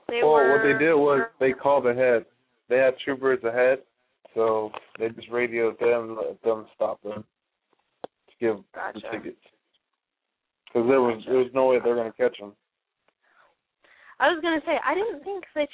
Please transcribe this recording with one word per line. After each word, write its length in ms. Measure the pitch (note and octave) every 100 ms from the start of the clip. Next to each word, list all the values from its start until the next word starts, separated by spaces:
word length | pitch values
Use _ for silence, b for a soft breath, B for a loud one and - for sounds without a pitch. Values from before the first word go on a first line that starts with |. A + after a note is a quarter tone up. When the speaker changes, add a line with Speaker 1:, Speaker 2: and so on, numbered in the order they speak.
| -
Speaker 1:
they 120 | D#3
Speaker 2:
Well, 80 | D3+
Speaker 1:
were 180 | D3+ C3
Speaker 2:
what 120 | C#3+
they 200 | C#3+ C3+
did 120 | D#3 D#3
was 320 | C#3+ C#3 A#2 -
they 120 | C3+
called 320 | C3+ C#3 C#3+ B2
ahead. 400 | B2 B2+ A#2 - _ _ _ -
They 80 | B2
had 180 | C3 C3 -
troopers 380 | C3 C3 B2+
ahead, 360 | A#2 B2 B2+ C3+ _ _ _ _ -
so 380 | A2+ A2+ A2 G#2+ - - -
they 120 | A2+
just 200 | A#2 G#2+
radioed 480 | A#2+ A#2+ A#2 A2+ G#2
them, 380 | A#2 A#2+ A2+ A2
let 240 | C#2+ G2
them 240 | A#2 A2 G#2+ -
stop 260 | G#2+ -
them 200 | G#2 G#2 - _ _ _ _ _ _ _
to 300 | - _ _ -
give 160 | A#2 G2+ F#2+
Speaker 1:
Gotcha. 260 | F#2 F#2+ G#2+
Speaker 2:
the 100 | - G#2+
tickets. 240 | F2 - _ _ _ _ _ _ _ _ _ _ _ _ -
'Cause 140 | A#2+ A#2+
there 140 | C3+
was, 160 | B2 A2
Speaker 1:
Gotcha. 120 | G#2
Speaker 2:
there 100 | B2+
was 140 | B2
no 120 | C3 C3
way 120 | B2
they 100 | A#2
were 80 | A#2+
gonna 160 | A2+
catch 240 | - B2 -
them. 160 | G2+ G2+ _ _ _ _ _ _ b b b b _ _ b b b b
Speaker 1:
I 100 | C#4
was 80 | E4
gonna 200 | E4 D#4+ E4+
say, 140 | C#4
I 120 | - E4+
didn't 280 | A4+ D4
think 220 | F#4 G4 -
that 160 | D4+ D4